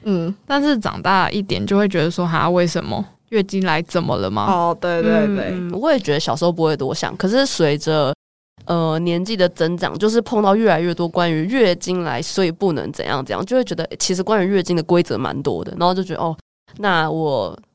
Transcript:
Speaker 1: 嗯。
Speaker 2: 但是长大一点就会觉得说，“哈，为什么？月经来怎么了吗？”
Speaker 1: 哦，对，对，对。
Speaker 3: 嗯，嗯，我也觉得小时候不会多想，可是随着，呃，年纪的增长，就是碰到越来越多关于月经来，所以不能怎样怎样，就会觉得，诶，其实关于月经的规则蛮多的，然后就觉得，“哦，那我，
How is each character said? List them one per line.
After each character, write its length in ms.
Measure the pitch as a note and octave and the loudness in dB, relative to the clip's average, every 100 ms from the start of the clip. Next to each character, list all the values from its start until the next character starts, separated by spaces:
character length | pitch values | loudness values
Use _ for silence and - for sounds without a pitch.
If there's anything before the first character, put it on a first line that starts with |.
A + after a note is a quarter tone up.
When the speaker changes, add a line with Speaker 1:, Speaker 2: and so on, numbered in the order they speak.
Speaker 1:
嗯。 300 | G#3+ F3+ E3 G3+ - | -2 -2 -2 -6 -2
Speaker 2:
但 160 | C#4 | 0
是 160 | C#4+ B3+ | 2 0
长 220 | - - | -2 -4
大 300 | - F#3+ F3 | 0 2 2
一 100 | G#3 | -2
点 240 | G3 F#2+ G3 | -4 -4 0
就 100 | G3+ | 2
会 120 | G#3 | 2
觉 140 | F3+ | 2
得 80 | D#3+ | 0
说 140 | F3+ F3 | 0 -2
，“哈， 200 | E3 E3 | 0 2
为 180 | F3+ F3 | 2 2
什 180 | F3 | 0
么？ 180 | - G#2+ G3+ _ _ | -4 -4 -6 _ _
月 120 | A3 | -2
经 220 | G3 G3 | 0 0
来 160 | F#3 D#3 | 0 0
怎 200 | E3+ F3 | 0 -2
么 140 | F3 F#2 | 0 -2
了 140 | F#2+ | -2
吗？” 140 | G#2 G#2 | 0 0
Speaker 1:
哦， 260 | F3+ E3+ E3+ | 2 2 0
对， 240 | F3 E3+ | -2 0
对， 80 | G#3+ | 2
对。 360 | A3 G#3 G3 C3+ | 2 2 0 -4
Speaker 3:
嗯， 200 | F3+ F3 | -6 -6
嗯， 20 | |
我 180 | F3+ C#4 | -2 0
也 80 | C4+ | 0
觉 140 | - | 2
得 80 | D3 | 0
小 160 | D3+ C3+ | 0 0
时 80 | |
候 80 | F3 | 0
不 100 | E3+ | 2
会 140 | D#3+ D3+ | 0 0
多 180 | C3 | -2
想， 220 | - - - | -4 -6 -2
可 120 | F#3 | 0
是 180 | B3+ C4+ | 2 2
随 320 | - D#3 D3+ | 2 2 2
着， 340 | D#3+ D#3 C#3 - _ _ _ _ | 0 0 0 -2 _ _ _ _
呃， 340 | - E3+ D#3+ D#3+ | -2 0 0 0
年 240 | F3 E3+ | 0 -2
纪 120 | F#3 G#3+ | -2 2
的 120 | F3 | 2
增 260 | - E3 F3 | 2 0 0
长， 200 | F#3 E3 | -4 0
就 100 | G#3+ | 2
是 120 | A#3 | 2
碰 220 | - A3 | 0 2
到 140 | G3+ G#3+ | 2 4
越 120 | A3 | 4
来 120 | D#3+ | 2
越 140 | F3 | 0
多 120 | E3+ E3+ | -2 -2
关 240 | F3+ E3+ | 0 0
于 140 | D#3 F3 | 0 0
月 280 | C4 G3+ F3 | 2 2 2
经 260 | F3 F3+ | -2 -4
来， 180 | D#3+ A#2+ | -2 -4
所 240 | - - | -2 0
以 60 | F3+ | 0
不 220 | E3+ G3 | 0 -2
能 180 | C#3+ D#2 | 0 -4
怎 120 | - - | -6 -4
样 180 | C3+ | -4
怎 100 | - G2 | -4 -4
样， 80 | G3 | 0
就 100 | B3+ | 0
会 60 | |
觉 120 | B3 | 0
得， 100 | E3 | -4
诶， 120 | - - | -6 -4
其 160 | - | -2
实 80 | F3+ | 0
关 220 | F#3 G#3+ | 0 2
于 60 | F#3 | 2
月 120 | G3 | 0
经 140 | F3+ F3 | 0 0
的 60 | |
规 200 | E3 F3 | 2 2
则 140 | E3+ A2 | 2 -2
蛮 240 | A#2 C3+ | -4 -4
多 200 | C3+ E2 | -2 -4
的， 100 | - E3 | -4 -2
然 80 | F3 | 0
后 80 | |
就 80 | F#3 | 0
觉 120 | F#3 | -4
得 60 | - | -4
，“哦， 140 | E3+ D#3+ - _ _ - | -4 -6 -12 _ _ -6
那 320 | G3+ E3+ D#3 | 0 0 0
我， 460 | D#3+ D#3 B2+ F2+ F2 - | -2 -2 -2 -4 -8 -18